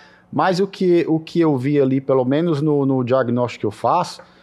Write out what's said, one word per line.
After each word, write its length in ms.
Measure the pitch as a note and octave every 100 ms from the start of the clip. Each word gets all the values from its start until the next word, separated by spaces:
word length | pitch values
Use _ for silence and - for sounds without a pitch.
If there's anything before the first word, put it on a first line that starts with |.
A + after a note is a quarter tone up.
| - - _
Mas 300 | C#3 F3 F3+
o 60 | G3
que, 400 | - F#3 F3 D3+
o 100 | D#3+
que 220 | D#3+ E3+
eu 160 | E3 C3+
vi 240 | C3+ D3
ali, 180 | C3 C3
pelo 280 | C3+ C3 B2+
menos 340 | C#3+ E3+ C#3+
no, 240 | D#3 C#3+
no 180 | C3+ C3
diagnóstico 580 | A#2+ C3 A#2+ B2 A#2+ -
que 40 | A2
eu 40 |
faço, 500 | - A#2 E3 E3+ - - _